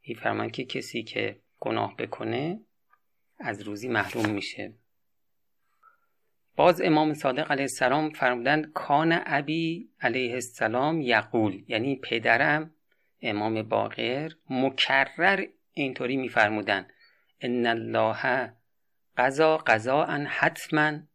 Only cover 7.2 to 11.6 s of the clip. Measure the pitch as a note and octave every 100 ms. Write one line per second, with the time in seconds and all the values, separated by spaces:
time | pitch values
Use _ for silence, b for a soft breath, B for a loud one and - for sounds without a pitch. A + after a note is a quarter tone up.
7.2 | C#3 B2+ D#3 C#3 C#3 - B2+ C#3+ D#3 -
8.2 | B2+ B2 B2 D3+ D3+ - - C#3+ E3 E3+
9.2 | - D3 C#3+ D#3+ E3 E3+ - _ B2 B2+
10.2 | B2 B2+ B2 - A2 A#2+ C#3+ E3 B2+ A2+
11.2 | - A#2+ G#2+ F#2